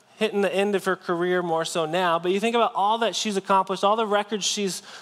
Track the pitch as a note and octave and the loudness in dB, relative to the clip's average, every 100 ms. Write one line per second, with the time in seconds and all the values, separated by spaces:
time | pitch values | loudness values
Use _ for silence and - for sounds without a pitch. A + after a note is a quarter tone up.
0 | _ - G#3+ G3+ F#3+ F#3 G3+ F#3+ F#3+ F3+ | _ -4 -2 0 0 2 0 0 -2 -2
1 | - E3+ F3+ F3+ F3 D#3+ D#3+ F3 D#3+ E3+ | -2 -2 0 0 0 -2 -2 -2 -2 0
2 | F3+ E3 F3+ G3 A3+ A#3 A3 - G3 A3+ | 2 2 0 0 0 2 2 2 0 2
3 | A3+ F3 A3 F#3+ F#3 G3 F#3+ F#3 G3+ A3 | 0 -2 -4 -2 2 2 2 2 2 2
4 | A3 G3+ G#3 G#3+ E3+ G3+ G3 - - - | 2 0 0 -4 -4 -2 -4 -6 -12 -18